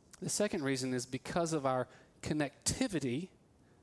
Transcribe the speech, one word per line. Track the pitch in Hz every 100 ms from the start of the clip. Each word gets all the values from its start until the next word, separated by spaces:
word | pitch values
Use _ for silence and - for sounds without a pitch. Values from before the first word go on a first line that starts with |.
| - -
The | 175
second | - 208 196
reason | 135 131 131
is | 127 120
because | 135 - 175 170
of | 160 135
our | 127 123 - - -
connectivity, | - 151 143 - - - 254 170 139 127 190 - - - - -